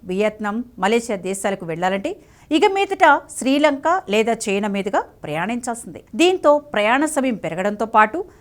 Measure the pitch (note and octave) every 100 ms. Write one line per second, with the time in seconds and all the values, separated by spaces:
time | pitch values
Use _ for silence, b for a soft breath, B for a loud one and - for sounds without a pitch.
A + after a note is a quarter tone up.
0 | F3+ F#3 G#3+ G#3+ G#3+ A3 B3 - F#3+ A#3
1 | A#3 G3 F#3 F#3+ G#3 F#3+ E3 E3 F#3 G3
2 | D4 G4 b b b D4+ G4 G4 F#4+ F#4+
3 | D#4+ C#4+ - - A#3 C#4+ D4+ C#4 D#4+ F#4
4 | F#3+ G#3+ A3+ A3+ A3 G3 G#3 G3 G3 C#4+
5 | B4 - D#3+ D3+ F#3+ A#3+ B3 A#3 F#3+ C#3
6 | - A3 F4 F#4 D#4 D4 D4 G#3+ G#3 C4
7 | D4+ D4 C4 G3+ D#3+ E3 G3 G#3 A3 A3
8 | G#3+ E4 G#4 b